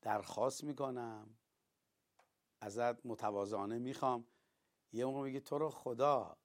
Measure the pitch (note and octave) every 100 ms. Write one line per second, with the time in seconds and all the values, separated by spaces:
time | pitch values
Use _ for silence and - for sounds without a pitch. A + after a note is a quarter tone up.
0 | A2 G#2+ G2 - B2+ - D3 C3+ C#3 B2
1 | A#2 A2 G#2+ A2+ _ _ _ _ _ _
2 | _ _ _ _ _ _ G#2+ G2+ A#2+ A#2
3 | B2 A2+ A2 G2+ G2+ G#2 G2 A#2 B2+ C3+
4 | C3+ B2 A#2 _ _ _ _ _ _ A2
5 | B2+ C#3 C3+ C3+ C3+ D3 D#3 - - A#2+
6 | C#3 C3+ F2+ D2